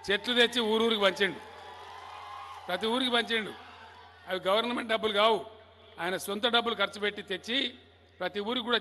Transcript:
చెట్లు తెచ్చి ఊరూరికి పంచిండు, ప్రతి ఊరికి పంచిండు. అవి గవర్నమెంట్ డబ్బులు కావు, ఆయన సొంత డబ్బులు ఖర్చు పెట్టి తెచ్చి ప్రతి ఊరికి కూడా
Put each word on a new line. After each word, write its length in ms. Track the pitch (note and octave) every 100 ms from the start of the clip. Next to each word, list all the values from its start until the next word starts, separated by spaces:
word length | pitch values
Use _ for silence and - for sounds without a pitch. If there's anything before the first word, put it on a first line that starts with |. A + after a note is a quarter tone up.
| -
చెట్లు 240 | G3+ G3+
తెచ్చి 260 | A#3+ A#3 B3
ఊరూరికి 400 | G#3+ A3 A3+ A3
పంచిండు, 400 | G3 F#3 G3 C3+ - - - - - - - - - - - - -
ప్రతి 200 | F3+ A3
ఊరికి 240 | B3 B3+
పంచిండు. 420 | A#3 G#3+ A3+ F#3+ - - - - - - - -
అవి 120 | F#3
గవర్నమెంట్ 500 | F3 G#3 A#3 B3 A#3
డబ్బులు 220 | A3 A3
కావు, 340 | G3+ A3 G#3+ - - - - - -
ఆయన 180 | E3+ F#3
సొంత 300 | - G#3 A#3+
డబ్బులు 280 | A#3 A3+
ఖర్చు 260 | G#3+ G3 G3+
పెట్టి 220 | G#3 G#3
తెచ్చి 520 | F#3 F#3 G#3 C4 B3 - - _ _ -
ప్రతి 200 | F3+ G3+
ఊరికి 240 | G3+ B3+
కూడా 160 | A3+ A#3